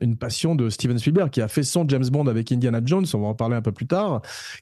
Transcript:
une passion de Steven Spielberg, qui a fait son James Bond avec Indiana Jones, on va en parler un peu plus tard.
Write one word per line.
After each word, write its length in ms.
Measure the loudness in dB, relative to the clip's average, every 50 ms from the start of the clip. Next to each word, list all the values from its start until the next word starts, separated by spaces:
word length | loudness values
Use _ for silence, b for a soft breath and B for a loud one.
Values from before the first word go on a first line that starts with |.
une 160 | 0 0 0
passion 380 | 0 -2 -6 -4 -2 0 2 2
de 160 | 2 2 0
Steven 280 | 0 0 0 0 0 0
Spielberg, 320 | 2 2 4 4 2 2
qui 100 | 2 0 -2
a 60 | 0
fait 160 | 0 -2 0
son 200 | 0 2 0 2 2
James 180 | 2 2 2 2
Bond 200 | 2 2 2 2
avec 240 | 0 0 0 0 0
Indiana 280 | 0 2 2 2 0 0
Jones, 220 | 2 2 2 2 0 0
on 60 | -2
va 80 | 0
en 80 | -2 -2
parler 220 | -2 0 0 0
un 40 | 0 0
peu 100 | -2 -4
plus 160 | -4 -4 -2
tard. 340 | 0 0 0 0 -2 -4 -4 B B B B B B B